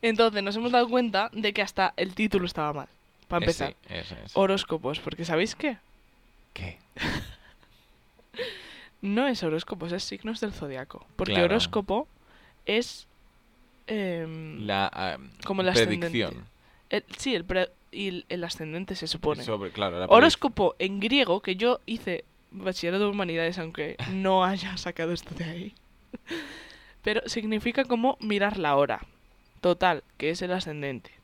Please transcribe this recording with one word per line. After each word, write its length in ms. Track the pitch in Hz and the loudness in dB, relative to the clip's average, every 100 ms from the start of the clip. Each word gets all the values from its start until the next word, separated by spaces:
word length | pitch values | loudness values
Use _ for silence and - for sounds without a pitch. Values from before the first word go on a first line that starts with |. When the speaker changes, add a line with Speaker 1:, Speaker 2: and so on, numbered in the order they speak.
Speaker 1:
Entonces, 420 | 233 220 226 214 | 2 6 6 4
nos 120 | 196 208 | -2 -2
hemos 140 | 240 | 4
dado 160 | 247 240 | 4 6
cuenta 400 | 247 240 196 220 | 4 2 0 -2
de 220 | 208 214 | 0 -2
que 80 | 202 | 0
hasta 320 | 196 - 185 - | -2 2 0 2
el 180 | 190 | -4
título 320 | - 214 196 175 | 0 2 2 0
estaba 280 | - 151 | -2 -4
mal, 140 | 147 135 _ _ _ _ | -4 -10 _ _ _ _
pa 80 | 170 | 0
Speaker 2:
Eh, 20 | |
Speaker 1:
empezar. 360 | 170 165 139 - - | 2 0 -2 -8 -12
Speaker 2:
sí, 60 | |
eso 220 | 90 85 - 104 | -10 -10 -12 -4
es. 60 | - | 2
Speaker 1:
Horóscopos, 640 | 190 196 - 160 127 156 | 4 2 0 -4 -4 -4
porque 240 | - - | -6 -6
¿sabéis 320 | 165 160 214 - | -2 0 0 -2
qué? 220 | 311 233 _ - _ _ _ _ _ | -4 -4 _ -20 _ _ _ _ _
Speaker 2:
¿Qué? 260 | - 90 82 _ - | -12 -12 -12 _ -6
Speaker 1:
<laughs> 420 | - - - - - - _ - _ _ _ _ _ - 480 392 - - - _ | -4 -4 -8 -16 -20 -20 _ -20 _ _ _ _ _ -8 -8 -8 -16 -20 -20 _
No 260 | 196 208 269 | -2 2 2
es 160 | 247 | 2
horóscopos, 480 | 170 156 - 180 165 | 0 -2 -2 -8 -4
es 120 | 175 | -6
signos 360 | - 196 214 220 | -6 -8 -8 -6
del 120 | 214 | -6
zodiaco. 520 | - 147 131 131 - - - | -6 -8 -8 -10 -14 -18 -6
Porque 180 | 185 | 0
Speaker 2:
Claro. 120 | 196 175 | 4 6
Speaker 1:
horóscopo 600 | 208 - 220 196 202 302 _ _ - - _ - | 4 2 0 0 -2 -2 _ _ -20 -20 _ -2
es, 420 | 214 240 - - _ _ _ _ _ _ _ - | 0 0 -8 -20 _ _ _ _ _ _ _ -6
em, 800 | 214 190 170 160 160 160 156 104 | -2 -2 -2 -6 -8 -10 -8 -2
Speaker 2:
La, 240 | 98 98 | 2 2
ah, 260 | - 92 71 65 - - | 0 -4 -4 -10 -14 -4
Speaker 1:
como 160 | 190 | 0
el 100 | 185 | 4
Speaker 2:
predicción. 320 | 180 117 175 | 6 4 2
Speaker 1:
ascendente. 460 | 170 127 101 60 - _ _ - _ | 0 0 -2 -4 -14 _ _ -20 _
El, 140 | 214 - - | -4 -4 -8
sí, 180 | 277 220 | -2 -2
el 100 | 170 | 0
pre-, 240 | 185 185 - _ | 0 0 -4 _
y 160 | - 202 | -4 -4
el, 180 | 180 - | -4 -6
el 140 | 180 | -6
ascendente 520 | 170 - 156 160 190 185 | -6 -6 -6 -6 -6 -6
se 120 | 156 | -6
supone. 360 | 165 151 147 | -2 0 -2
Speaker 2:
Sobre, 280 | 120 107 95 | -2 -4 -4
claro, 280 | 104 98 87 | -2 -2 0
la 80 | 90 | 8
predic- 80 | 214 | 8
Speaker 1:
Horóscopo 600 | 311 - 285 233 185 - | 8 6 -2 2 0 0
en 200 | 190 196 | -4 -2
griego, 420 | 208 277 233 - | 0 2 2 2
que 140 | - 190 | -2 0
yo 240 | 233 247 - | 0 0 -4
hice 380 | 220 - 170 - _ _ | -8 -6 -6 -8 _ _
bachillerato 520 | 196 190 185 170 185 | -8 -6 -4 -2 0
de 60 | 208 | 0
humanidades, 480 | 202 185 165 165 185 | 0 -2 0 -2 -2
aunque 380 | 165 165 151 - - | -8 -6 -8 -6 -4
no 320 | 190 190 190 | 0 4 6
haya 320 | 185 196 185 185 | 4 2 -4 -6
sacado 340 | - 170 165 | -6 -4 -2
esto 220 | 170 - 165 | -4 -6 -8
de 80 | |
ahí. 320 | 165 170 202 - _ _ _ 240 - | -8 -8 -10 -14 _ _ _ -20 -10
<laughs> 760 | 330 285 - - - - - | -10 -10 -16 -20 -20 -20 -8
Pero 180 | - 214 - | -2 -2 -2
significa 580 | - 214 214 240 240 262 | -4 0 0 0 0 0
como 320 | 240 247 - | 2 2 0
mirar 380 | 214 202 202 208 | 0 2 2 2
la 180 | 156 139 | 4 6
hora. 260 | 143 110 - - _ _ _ - | 4 2 -6 -20 _ _ _ 0
Total, 420 | 180 175 185 156 - _ | 2 4 4 2 -4 _
que 140 | 147 | -4
es 100 | 175 | -2
el 100 | 180 | -2
ascendente. 600 | 180 180 151 143 131 - - | -2 -4 -6 -6 -6 -10 -20